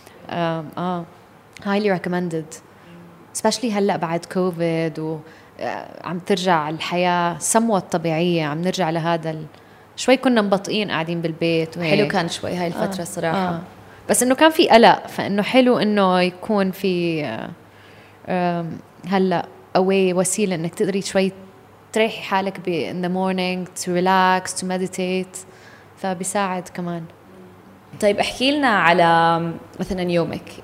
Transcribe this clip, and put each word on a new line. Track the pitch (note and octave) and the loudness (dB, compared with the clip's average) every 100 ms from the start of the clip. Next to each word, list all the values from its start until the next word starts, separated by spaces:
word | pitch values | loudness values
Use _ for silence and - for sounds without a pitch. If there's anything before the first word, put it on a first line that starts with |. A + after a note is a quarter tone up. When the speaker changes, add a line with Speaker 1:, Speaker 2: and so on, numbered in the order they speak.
| - - - | -20 -20 -8
Speaker 1:
آم، | E3+ E3 E3 D3+ - | -4 -2 -2 -6 -6
آه، | F3+ F3 E3+ - - - - - | -4 -6 -8 -16 -20 -20 -20 -10
highly | G3+ G3+ G#3 F3+ | -2 0 2 0
recommended. | F3+ F3+ F3 D#3+ D#3 - - - - - - - - - | -2 -2 -2 -6 -8 -16 -20 -20 -20 -20 -20 -20 -14 -2
Especially | A3 A3 A#3+ | -2 0 -2
هلأ | G3+ G3+ F3 | 0 0 0
بعد | E3 E3+ - | -2 -4 -4
كوفيد | F#3 F#3 E3 E3+ E3 E3 D3+ | -2 -2 -2 -2 0 -2 -4
و، | D#3 D#3 - - - - | -8 -8 -12 -20 -20 -10
آه، | A#2 G2 - - - | -8 -8 -12 -14 -8
عم | F3 | -8
ترجع | F#3 F#3+ F#3 E3 D3+ | -2 0 2 2 0
الحياة | D#3+ - F3 F3+ F3 F3 E3 | -6 -4 0 2 2 0 -2
somewhat | - A3+ A#3 F#3+ F3 | 0 2 2 0 0
طبيعية. | E3+ E3 D#3+ F3 E3+ D3+ | -2 0 0 2 0 -2
عم | D#3 | -2
نرجع | F3+ F#3 D#3+ | -2 -2 -2
لهذا | E3 E3 E3+ D#3+ | 0 0 -2 -4
ال-، | D#3 D#3 - - - - - | -8 -12 -18 -20 -20 -20 -4
شوي | - C4 | 2 4
كنا | C4 A#3 | 4 2
مبطئين | G3+ F#3+ - G#3+ F#3+ | 2 0 0 -2 -2
قاعدين | C#3 E3 E3+ | -2 -2 -2
بالبيت | E3 D#3+ E3 E3 D#3+ E3+ | -4 -2 0 0 -2 -4
وهيك. | E3 D3+ | 2 2
Speaker 2:
حلو | D3 | 2
كان | F#3+ E3 | 0 -2
شوي | - - F3+ | -4 -6 -4
هاي | F3 | -4
الفترة | - G3+ F#3+ | -2 -4 -4
Speaker 1:
آه، | E3+ | -8
Speaker 2:
صراحة. | F3 E3 F#3+ F3+ | -4 -2 0 -2
Speaker 1:
آه. | E3+ - - - - - | -4 -8 -18 -20 -12 -2
بس | G#3 | 0
إنه | B3 C4 | 2 4
كان | D#4+ | 4
في | D#4+ - | 6 6
قلق، | A3+ G3+ - - | 8 8 6 0
فإنه | - C3 G3+ | -6 -2 -2
حلو | G3 C4 B3 G3+ | 2 4 4 4
إنه | G#3 G#3 F#3+ F3+ | 2 2 4 4
يكون | F3+ F3+ - G#3 F#3+ | 2 -2 -2 0 0
في، | F3 G3 F3 E3+ D#3+ C#3 | -2 -2 0 0 -2 -4
آه، | A2 - E3+ - - - - - - - | -6 -10 -14 -20 -20 -20 -20 -20 -16 -6
آم، | F3+ F3 E3+ E3 - - - F3 | -2 -2 -2 -6 -10 -14 -16 -2
هلأ | F#3+ F#3+ E3+ - - - F#3 | 0 2 0 -4 -14 -2 0
a | |
way، | F#3+ G3 F#3 F3+ | 2 2 2 2
وسيلة | F3+ - G3+ E3+ | 0 0 -2 -2
إنك | E3+ - | -4 -2
تقدري | G3 G3 | -2 -2
شوي | - G3 F#3+ F#3+ - - - - - | -2 0 0 -4 -16 -20 -20 -20 -6
تريحي | A3 A3 - | 0 0 -2
حالك | - F#3+ G3 F#3+ | -2 -2 -2 -4
ب-، | F3+ E3 G2+ | -4 -2 -2
in | F3+ F3+ | -4 -2
the | |
morning, | F#3 F#3+ F#3 F3+ F#3 F3 - | -2 0 0 -2 -4 -6 -8
to | F#3 | -2
relax, | F3 F3+ F#3+ F#3 F#3 F#3 - | 0 4 4 4 2 -2 -6
to | F#3 | -4
meditate. | F#3 F#3 F#3 F3+ F#3 F#3 - - - - - - - | -4 -4 -4 -2 -2 -4 -12 -20 -20 -20 -20 -20 -8
فبيساعد | F#3+ F3+ F#3+ G3+ G3 F#3 F3 | -6 -4 -4 -2 -2 -4 -8
كمان. | - F3 E3+ E3 - - - - - - - - - | -8 -6 -8 -10 -18 -20 -20 -20 -20 -20 -20 -20 0
Speaker 2:
طيب | G#3 G3+ | 0 2
احكي | - - C4 | -2 0 0
لنا | D4 C4 | 2 2
على | G3 E3 F3 E3+ E3 E3 E3 E3+ - - - | 4 6 6 6 6 4 2 -2 -6 -14 -10
مثلا | F3+ F#3 | -6 -4
يومك، | F3+ E3+ E3 E3+ - - | 0 0 -2 -6 -12 -14